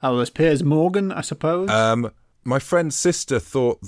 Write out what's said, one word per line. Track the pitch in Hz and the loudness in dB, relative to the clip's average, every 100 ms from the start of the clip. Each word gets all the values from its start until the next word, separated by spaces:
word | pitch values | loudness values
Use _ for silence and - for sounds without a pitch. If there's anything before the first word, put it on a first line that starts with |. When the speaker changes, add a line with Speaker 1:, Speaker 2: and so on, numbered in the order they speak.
Speaker 1:
Oh, | 131 123 | -2 0
there's | 120 | -2
Piers | - 160 143 | 2 2 2
Morgan, | 143 156 175 196 196 | 2 2 2 0 -2
I | - | -4
suppose. | - 151 160 175 190 | -8 -4 -2 -2 0
Speaker 2:
Um, | 110 110 117 117 - _ _ | 2 2 2 -2 -8 _ _
my | 123 131 | -4 -4
friend's | - 175 160 - | 0 0 0 0
sister | 175 165 - 123 | 0 0 -2 -4
thought | - 135 120 - | -2 -2 0 -2